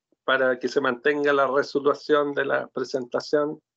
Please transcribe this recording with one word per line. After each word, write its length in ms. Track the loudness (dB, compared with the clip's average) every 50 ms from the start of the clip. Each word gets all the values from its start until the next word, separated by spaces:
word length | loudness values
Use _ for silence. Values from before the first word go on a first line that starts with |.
| _ _ _ _ _
para 340 | 0 0 2 2 2 0 0
que 80 | -2
se 140 | -2 0 0
mantenga 520 | 0 0 0 0 0 0 0 2 2 2 2
la 140 | 2 2
resolución 880 | 2 2 0 0 0 -2 -2 0 0 0 0 0 0 2 2 2 0 -2
de 100 | -4 -2
la 220 | -2 -2 -2 -4
presentación. 960 | -4 -6 -8 -6 -4 -4 -6 -6 -4 -6 -6 -4 0 0 0 0 0 -4 -8 _ _ _